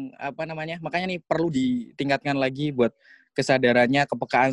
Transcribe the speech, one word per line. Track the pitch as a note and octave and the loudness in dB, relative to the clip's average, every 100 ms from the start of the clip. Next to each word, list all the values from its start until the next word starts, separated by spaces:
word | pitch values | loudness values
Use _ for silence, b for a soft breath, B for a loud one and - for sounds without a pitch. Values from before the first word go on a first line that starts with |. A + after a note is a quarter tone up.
| C3+ - | -10 -10
apa | C#3 C3 | -10 -8
namanya, | D#3+ D#3+ D#3+ E3+ | -10 -8 -10 -8
makanya | D#3+ F3 F#3 F3 | -6 -4 -4 -6
nih | |
perlu | - D#3+ E3+ | -4 0 0
ditingkatkan | C3 C3 B2 A2+ - C#3 C#3 C#3+ C#3 | 0 0 -2 -6 -6 -2 -2 0 0
lagi | C3 C3+ D3+ C3 | -2 -2 -4 0
buat | A#2 - b b b | 0 0 b b b
kesadarannya, | - C3 C3 B2 B2 A#2+ C#3 | -4 2 4 4 4 4 2
kepekaan | C#3 A#2+ B2+ B2 C3+ | 0 -4 -2 2 2